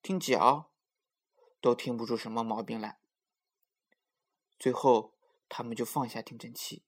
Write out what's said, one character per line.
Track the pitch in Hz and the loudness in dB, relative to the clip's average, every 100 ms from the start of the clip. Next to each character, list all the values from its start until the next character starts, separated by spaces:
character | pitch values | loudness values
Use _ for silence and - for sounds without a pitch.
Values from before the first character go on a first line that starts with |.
听 | - 190 | -2 -2
脚， | - 120 101 143 160 _ _ _ _ _ _ _ _ _ | 2 4 6 4 0 _ _ _ _ _ _ _ _ _
都 | 123 | 2
听 | 120 - 120 | 2 0 -6
不 | 113 | -4
出 | 117 | -4
什 | 113 | -4
么 | 113 | -6
毛 | 113 110 | -4 -4
病 | 101 113 | -6 -8
来。 | 107 - _ _ _ _ _ _ _ _ _ _ _ _ _ _ _ _ | -10 -12 _ _ _ _ _ _ _ _ _ _ _ _ _ _ _ _
最 | - | -2
后 | 123 135 117 110 _ _ _ _ | 2 6 6 4 _ _ _ _
他 | - | -10
们 | 117 113 | -8 -4
就 | |
放 | 117 - 123 | -4 -2 -4
下 | 117 | -6
听 | - - | -12 -14
诊 | 117 | -16
器 | 120 - - | -12 -12 -12